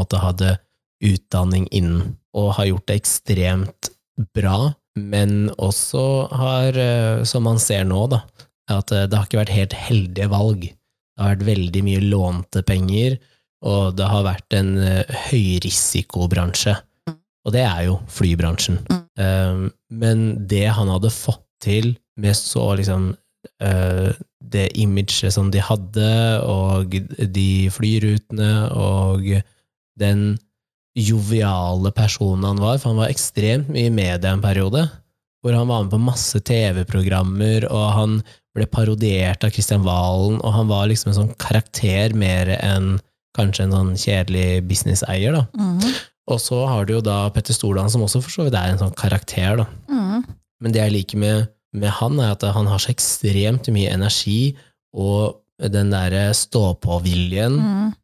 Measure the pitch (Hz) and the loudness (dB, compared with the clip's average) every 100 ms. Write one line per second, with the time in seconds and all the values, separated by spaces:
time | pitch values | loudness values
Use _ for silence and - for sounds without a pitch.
0 | 92 92 90 90 95 92 - _ _ _ | 0 0 0 0 0 0 -4 _ _ _
1 | 104 95 - 90 90 92 92 98 87 85 | 0 0 0 0 2 0 0 0 2 0
2 | - - _ - - 95 101 92 - 101 | -2 -6 _ -2 0 0 0 0 -2 -2
3 | - - - 92 90 92 95 - - - | -2 -4 0 0 2 0 -2 -6 -12 -14
4 | _ - 104 110 95 98 143 143 _ 107 | _ -6 -4 -2 0 2 0 -4 _ -10
5 | 101 101 101 104 104 - 95 - - 131 | -4 0 2 2 0 0 -2 -2 -2 -2
6 | 131 135 135 131 131 131 131 131 123 117 | 0 -2 -2 -2 0 2 2 2 2 2
7 | 110 110 117 127 117 113 - 101 95 95 | 2 0 0 0 2 2 2 0 0 0
8 | 120 120 - - - _ - 101 - 104 | 0 0 -4 -14 -20 _ -4 -4 0 0
9 | 98 98 98 113 107 104 98 - - 113 | 2 0 0 -2 0 0 0 -4 0 0
10 | 90 92 101 98 110 101 85 - _ _ | 0 -2 -2 0 0 0 -4 -14 _ _
11 | _ - 101 98 101 98 87 95 98 98 | _ -4 0 0 0 0 0 0 0 2
12 | 101 101 90 90 - 98 92 92 92 104 | 2 2 0 -4 -4 -2 0 0 0 0
13 | 123 131 - _ _ _ 101 101 95 92 | 0 -2 -8 _ _ _ -2 0 0 0
14 | 98 104 98 90 - 101 95 95 95 92 | 0 0 0 -4 -2 0 0 0 2 0
15 | - 127 - 127 95 90 85 - - - | -2 -6 -2 0 2 0 -2 -2 -2 -2
16 | - 90 90 90 87 - 104 101 - _ | -4 -2 0 0 0 0 0 -2 -4 _
17 | - 160 _ _ 110 123 120 85 87 92 | -14 -14 _ _ -2 0 0 0 0 -2
18 | - - 92 85 82 85 - 90 - 180 | -4 -2 0 2 0 -2 -2 -2 -2 -4
19 | 170 - 98 95 95 92 95 - _ 113 | -4 -4 0 0 0 -2 -4 -8 _ -2
20 | 113 110 110 107 98 101 104 107 98 92 | 2 2 2 -2 -2 0 2 2 2 2
21 | 113 - - - _ _ 101 104 113 120 | 0 0 -4 -4 _ _ -2 0 0 -4
22 | _ - 104 104 - 123 110 98 95 92 | _ -4 0 0 -2 -2 0 0 0 0
23 | 92 - _ _ - - 98 92 92 92 | -2 -4 _ _ -20 -6 -2 0 0 0
24 | 95 - - _ 120 101 98 - 104 98 | 0 -2 -10 _ -6 -2 -2 0 0 0
25 | 98 - 95 98 98 95 - 107 95 107 | 0 -2 0 2 2 0 0 -2 -2 0
26 | 107 113 113 110 - 95 95 95 92 95 | 2 2 2 0 0 0 0 0 0 -4
27 | 95 - 101 98 95 95 95 - 110 110 | -6 -4 -2 0 2 2 0 0 0 2
28 | 107 104 - 107 104 104 107 - 98 95 | 2 0 -2 -2 0 2 0 -2 0 2
29 | 95 95 95 98 - _ _ _ _ - | 2 0 2 0 -2 _ _ _ _ -2
30 | 101 101 101 104 - _ _ _ _ 123 | 0 2 0 -2 -8 _ _ _ _ -2
31 | 107 110 101 113 101 92 90 90 95 - | 0 2 2 0 2 0 0 0 0 2
32 | 107 - 98 92 98 101 104 135 123 110 | 0 2 0 0 0 0 0 0 0 0
33 | 113 139 - - 107 127 143 123 117 113 | 0 -2 -4 0 0 0 -2 0 2 2
34 | 90 87 95 98 101 98 95 131 160 - | 0 0 0 2 2 2 2 0 0 -4
35 | _ _ _ _ 120 117 123 117 95 107 | _ _ _ _ 0 2 2 0 0 2
36 | 123 120 - 107 - 117 107 92 90 95 | 2 0 -2 -2 0 2 2 0 0 0
37 | 95 95 92 98 107 110 - 107 104 104 | 2 2 0 0 2 2 0 0 2 2
38 | 107 110 - - _ 107 - - 110 107 | 2 0 -4 -14 _ -4 -2 0 0 2
39 | 110 95 90 90 104 107 - 101 92 90 | 0 2 0 0 0 0 0 2 2 2
40 | 90 92 98 110 - 107 107 101 104 110 | 0 2 0 0 0 0 2 0 0 0
41 | - 101 107 - - 110 - - 101 95 | 0 0 0 -2 -2 -2 -2 -4 -2 0
42 | 110 110 95 92 90 95 98 95 95 95 | 0 2 2 2 0 0 0 0 0 0
43 | - _ _ - 101 95 95 95 92 92 | -4 _ _ -2 0 0 0 2 2 0
44 | - 98 90 92 92 90 90 95 104 95 | 0 0 0 0 2 0 0 -2 0 -2
45 | - 95 107 160 120 220 190 175 226 262 | -2 -2 0 0 -2 -2 -2 0 0 -2
46 | - _ - 117 - 123 131 117 101 113 | -10 _ -6 -4 -2 -2 0 0 0 -2
47 | 110 101 101 107 - 113 104 95 101 117 | 0 0 0 -2 -2 -2 0 0 0 0
48 | 104 127 127 - 151 117 90 95 98 - | 0 -2 -4 -4 -2 0 0 0 -2 -2
49 | 98 92 - - 92 113 110 - - 269 | -2 -2 -2 -2 0 0 -2 -6 -6 -2
50 | 190 220 247 - _ _ 113 110 107 104 | -2 -2 -6 -12 _ _ -2 0 2 0
51 | 92 104 104 107 110 - _ 104 104 95 | -2 -2 0 0 -2 -6 _ -4 -4 -2
52 | 113 147 113 98 101 101 104 98 - - | -2 0 0 0 -2 0 0 0 -2 -2
53 | - - 104 98 104 123 - 107 98 92 | -4 -2 0 2 2 0 0 0 0 0
54 | 101 - - 107 135 139 - _ _ 98 | 0 -2 -2 0 0 -4 -14 _ _ -4
55 | 98 101 107 - _ - 110 101 101 98 | -2 0 -2 -4 _ -8 -2 0 2 2
56 | 92 95 101 107 - 117 98 85 85 87 | 0 0 0 0 0 0 0 0 -2 0
57 | 90 87 90 95 117 139 214 196 214 208 | 0 0 0 0 0 0 0 0 -2 -4